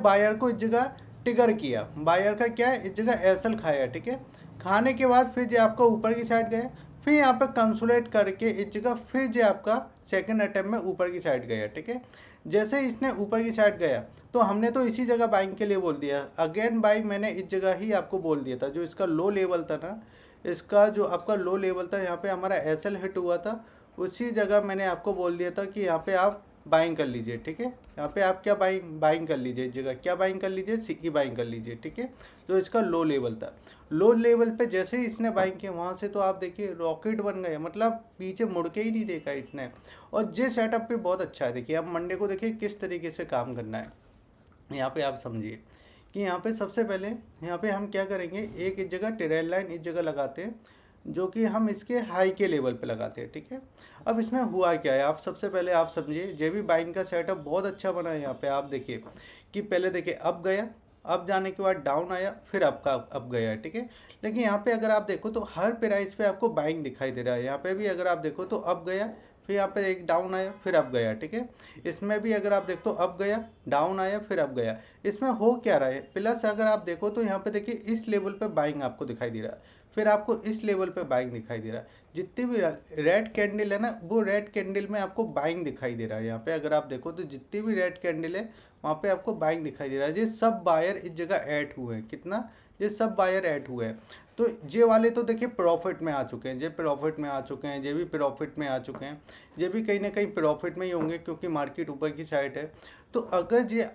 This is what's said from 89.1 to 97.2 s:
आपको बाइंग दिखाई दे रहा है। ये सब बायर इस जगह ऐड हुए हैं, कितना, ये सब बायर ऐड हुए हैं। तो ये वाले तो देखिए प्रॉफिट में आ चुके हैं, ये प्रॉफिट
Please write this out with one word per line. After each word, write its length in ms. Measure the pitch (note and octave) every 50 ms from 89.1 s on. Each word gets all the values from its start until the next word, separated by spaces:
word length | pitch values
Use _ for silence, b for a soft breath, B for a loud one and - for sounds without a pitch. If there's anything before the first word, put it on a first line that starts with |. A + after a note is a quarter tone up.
आपको 220 | F#3 F#3+ F#3+ A3+ G#3+
बाइंग 280 | D#3+ D#3 D#3 E3 E3 D#3
दिखाई 240 | D3+ - - D3 C3+
दे 100 | C3+ C#3
रहा 100 | C#3 D3
है। 100 | D#3+ G3
ये 80 | A3+ A3
सब 340 | A3 - A3+ A3+ A3+ A3+
बायर 340 | - F3+ E3 D#3+ E3 F#3 G3+
इस 180 | - - F3 D#3+
जगह 300 | D#3+ E3+ E3 G3 D#3+ - C#3+
ऐड 240 | D3 D3 D3 D3 -
हुए 200 | C3+ B2+ A#2+ A2+
हैं, 120 | A2 A2
कितना, 420 | - - - - F3 G3 A3+ B3 B B B B B B -
ये 80 | G3+ G#3+
सब 240 | G#3+ - A3+ A3 -
बायर 300 | G3+ F#3 F#3 F#3 F#3+ F#3+
ऐड 220 | E3 D3+ C#3+ C#3 C3
हुए 180 | B2+ A#2+ A2+
हैं। 120 | A2 A2 B B B B B B _ _ -
तो 80 | A#3 A#3 A3+ - D3+ C#3
ये 160 | C#3 A3+ A#3
वाले 260 | A3+ A3 A3 A3+ A#3
तो 120 | A#3 A#3+
देखिए 260 | A#3 G3+ A3+ A3+ A#3+ A#3+
प्रॉफिट 520 | A#3+ - F3+ E3+ E3+ E3 - F#3 E3+ D3+
में 100 | E3 E3
आ 100 | C#3+ C3+ C3
चुके 240 | - - D#3 - C3
हैं, 100 | C3 B2+
ये 100 | D3 D#3+
प्रॉफिट 480 | D#3 - E3 D3+ C#3+ C3+ D3 D#3 D3+ D3+